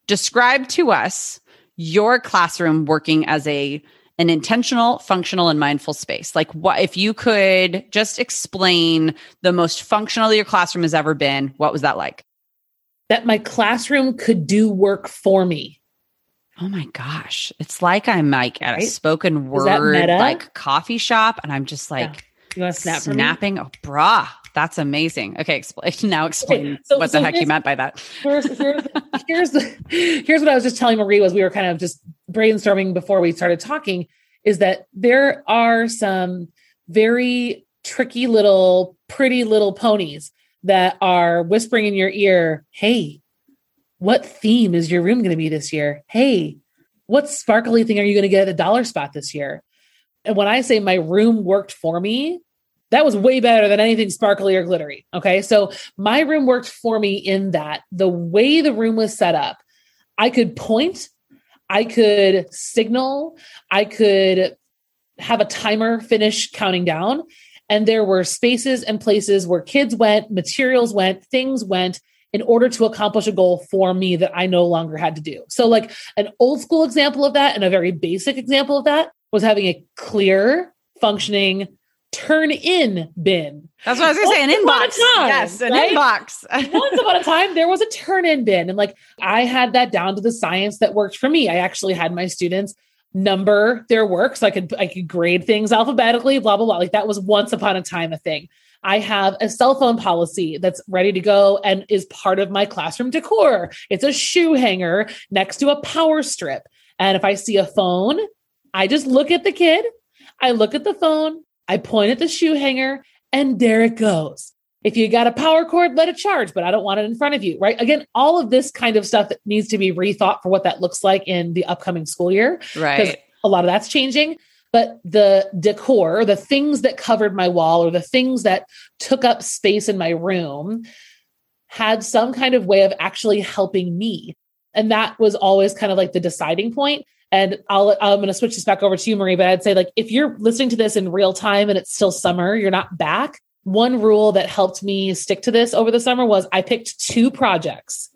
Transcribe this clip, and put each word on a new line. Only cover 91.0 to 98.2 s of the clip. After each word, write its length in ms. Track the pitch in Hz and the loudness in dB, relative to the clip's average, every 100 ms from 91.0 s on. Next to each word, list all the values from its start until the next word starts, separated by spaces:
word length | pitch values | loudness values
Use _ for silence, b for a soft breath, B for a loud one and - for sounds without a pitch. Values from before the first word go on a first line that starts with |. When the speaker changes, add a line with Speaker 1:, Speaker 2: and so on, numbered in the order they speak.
| 196 - | -2 -2
Speaker 2:
for 120 | 262 | 0
me. 200 | 320 220 | 0 0
I 80 | 175 | 0
actually 380 | 180 - 196 | -2 -4 -4
had 180 | 175 165 | -2 -4
my 120 | 175 180 | -4 -8
students 480 | - 175 185 202 - _ _ _ | -4 -4 -4 -6 -10 _ _ _
number 720 | 190 196 190 196 208 214 240 - | -4 0 0 2 4 4 0 0
their 160 | 226 208 | 0 2
work 300 | 175 254 - | 0 0 0
so 100 | 214 | 0
I 40 | |
could, 240 | 196 175 - | 0 -4 -4
I 80 | 190 | -4
could 200 | 185 170 | -6 -8
grade 360 | 175 170 180 | -2 0 0
things 280 | 180 214 214 | 2 0 2
alphabetically, 680 | 220 233 269 226 233 247 269 | 2 2 2 2 2 2 0
blah, 180 | 214 202 | 2 2
blah, 100 | 226 | 2
blah. 100 | 180 | 0
Like, 140 | 180 | 0
that 140 | 208 208 | -2 -2
was 100 | 202 | -4
once 320 | 190 208 214 | 0 0 2
upon 240 | 233 208 190 | -2 -2 -2
a 60 | |
time 300 | 180 180 165 | -4 -6 -6
a 60 | |
thing. 300 | 160 | -6